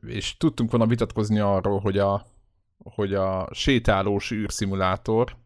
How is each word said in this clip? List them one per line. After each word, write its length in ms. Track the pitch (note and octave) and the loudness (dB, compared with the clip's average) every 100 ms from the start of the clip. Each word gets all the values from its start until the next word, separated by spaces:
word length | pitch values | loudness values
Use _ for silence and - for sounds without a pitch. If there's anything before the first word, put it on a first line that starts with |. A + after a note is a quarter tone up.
| G#2 | -8
és 300 | A#2 - - | -8 -8 0
tudtunk 340 | D#3+ - A#2 | -2 0 0
volna 160 | A#2+ A2+ | 2 2
vitatkozni 520 | A#2+ A2+ - G#2 G#2+ | 2 0 -2 0 2
arról, 420 | G#2 G2 G2 G2 | 2 2 0 0
hogy 180 | G2+ G2 | 0 2
a, 280 | G2 G2 - _ _ _ _ _ | 2 0 -4 _ _ _ _ _
hogy 360 | - - G2+ | -18 -4 -2
a 340 | G2 F#2+ F#2+ - | 0 0 -2 -4
sétálós 760 | - - C3 A2+ G2 G2 G2+ - | -4 2 2 4 2 2 -2 -2
űrszimulátor 1040 | A2 G2+ - G2+ G2 F#2 F#2+ - A2 A#2+ - | -6 -6 -4 -4 0 0 0 0 0 0 -4